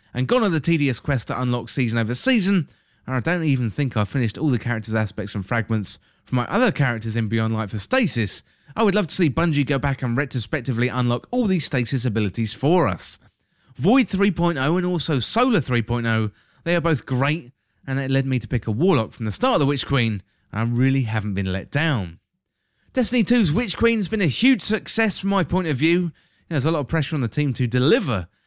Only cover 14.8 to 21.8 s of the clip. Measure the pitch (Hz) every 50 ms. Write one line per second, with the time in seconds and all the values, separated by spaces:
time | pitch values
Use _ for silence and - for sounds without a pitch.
14.8 | 175 180 180 165 - - 156 127 - - - 226 254 262 240 175 - - 127 117
15.8 | 107 - 120 120 117 117 113 110 110 104 - _ _ _ _ _ - 165 175 170
16.8 | 151 170 156 - - - 131 123 135 143 156 175 120 127 - _ _ _ _ _
17.8 | _ 139 131 135 135 131 135 135 131 135 131 120 - - 127 113 - 117 104 117
18.8 | 165 196 170 123 110 - - - 113 107 101 - 240 269 240 170 143 135 147 131
19.8 | - - 139 131 117 113 107 98 - _ _ _ _ _ - 104 113 117 120 120
20.8 | 131 135 135 135 127 110 110 110 104 107 98 98 95 95 92 95 - - - 139